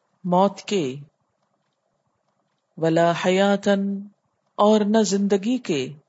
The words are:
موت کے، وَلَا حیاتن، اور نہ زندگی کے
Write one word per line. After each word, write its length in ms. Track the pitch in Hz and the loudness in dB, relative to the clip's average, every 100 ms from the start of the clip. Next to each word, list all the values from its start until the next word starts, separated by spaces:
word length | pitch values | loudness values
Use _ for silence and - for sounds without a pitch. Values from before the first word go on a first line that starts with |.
| _ _ | _ _
موت 380 | 185 175 196 196 | -2 2 2 -2
کے، 340 | - 202 135 139 143 _ _ _ _ _ _ _ _ _ _ _ _ _ _ _ _ - | -6 -4 -4 -8 -16 _ _ _ _ _ _ _ _ _ _ _ _ _ _ _ _ -4
وَلَا 340 | 165 165 170 165 190 | 0 2 2 0 0
حیاتن، 760 | 190 202 202 202 196 196 196 202 _ _ _ _ - | 0 0 0 0 -2 -2 -8 -12 _ _ _ _ 2
اور 260 | 208 214 | 4 4
نہ 160 | 202 220 | 2 2
زندگی 600 | 190 202 202 202 208 254 | 2 0 0 0 -2 -4
کے 360 | 233 147 135 147 | -4 -6 -6 -12